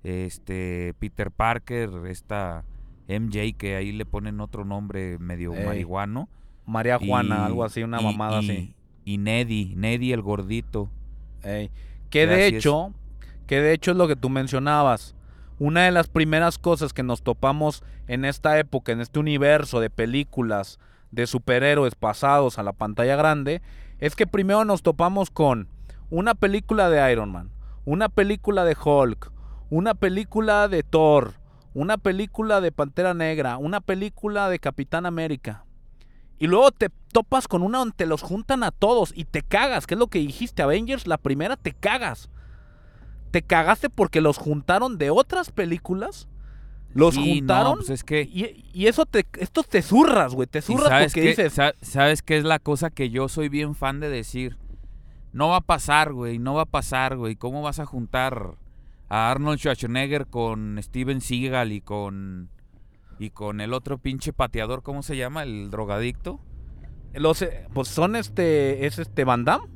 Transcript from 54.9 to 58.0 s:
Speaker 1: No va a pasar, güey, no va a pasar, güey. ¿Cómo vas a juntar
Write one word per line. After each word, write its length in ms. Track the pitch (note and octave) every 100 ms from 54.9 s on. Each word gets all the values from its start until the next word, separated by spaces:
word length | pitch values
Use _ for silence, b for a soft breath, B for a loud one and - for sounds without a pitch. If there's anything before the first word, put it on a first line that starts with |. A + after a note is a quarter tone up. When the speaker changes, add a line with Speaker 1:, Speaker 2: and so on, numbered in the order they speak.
| b b b -
Speaker 1:
No 180 | A#2 D#3
va 80 | F3+
a 40 |
pasar, 520 | E3 D#3+ - D3 D#3
güey, 260 | B2+ A#2+ A#2
no 160 | B2 D3
va 80 |
a 20 | D#3+
pasar, 500 | D3 - C3 C3 C3
güey. 180 | A2+ A2
¿Cómo 260 | A#2+ C#3
vas 160 | D3 C#3+
a 60 | C#3+
juntar 720 | B2